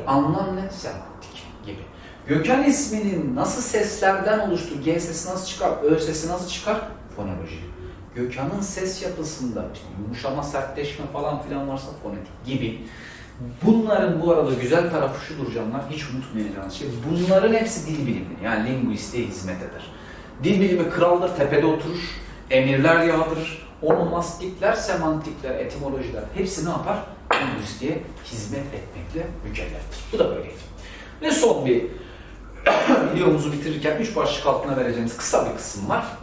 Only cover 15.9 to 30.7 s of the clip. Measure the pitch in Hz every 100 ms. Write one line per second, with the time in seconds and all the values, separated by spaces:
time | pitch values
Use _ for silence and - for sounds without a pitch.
15.9 | 151 139 127 131 110 101 98 95 - -
16.9 | 117 139 175 180 190 226 220 - 170 151
17.9 | 151 123 95 92 - 113 110 117 131 110
18.9 | 104 - 120 104 92 92 90 90 - -
19.9 | - - - - - 147 202 185 175 156
20.9 | 165 175 180 185 165 135 139 160 151 151
21.9 | 180 - - - - - 131 135 135 156
22.9 | 165 165 160 160 160 160 - - - 156
23.9 | 175 170 170 170 - 185 185 196 220 196
24.9 | 175 156 151 147 - 131 139 123 - 139
25.9 | 131 117 110 - 202 190 156 165 156 190
26.9 | 202 - - - 156 135 - 104 - 143
27.9 | - - - - 110 104 139 139 - -
28.9 | - 127 160 170 - 196 - - - -
29.9 | - - - - - - - -